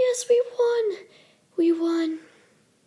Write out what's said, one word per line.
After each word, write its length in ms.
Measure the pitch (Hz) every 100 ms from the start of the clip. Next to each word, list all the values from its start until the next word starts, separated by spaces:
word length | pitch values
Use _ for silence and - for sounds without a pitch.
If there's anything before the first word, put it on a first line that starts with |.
Yes, 260 | 508 494 -
we 140 | 480 480 -
won. 380 | 466 466 440 370 - - _ _ _ -
We 160 | 339
won. 460 | 330 330 330 320 320 - _ _ _ _ _